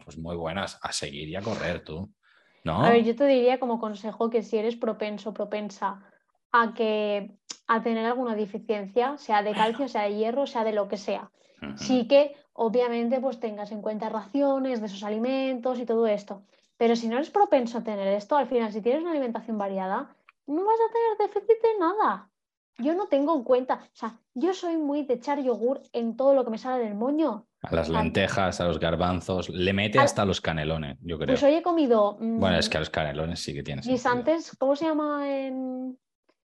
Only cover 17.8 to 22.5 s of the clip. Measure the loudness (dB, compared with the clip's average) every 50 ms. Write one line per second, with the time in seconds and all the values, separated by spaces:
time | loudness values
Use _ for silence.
17.8 | -6 -4 -4 -2 0 0 0 0 0 2 2 2 2 2 0 0 0 0 -2 -2
18.8 | 0 2 0 2 0 -2 -2 0 -2 -2 -4 -6 -6 -6 -4 -4 -2 -2 -2 -4
19.8 | -2 -2 -2 -4 -4 -6 -12 _ _ _ _ _ _ -4 -2 0 2 2 2 4
20.8 | 2 2 2 2 2 2 2 2 0 0 0 0 2 4 4 4 4 2 2 2
21.8 | 2 0 2 2 2 2 0 -2 -6 _ _ _ _ _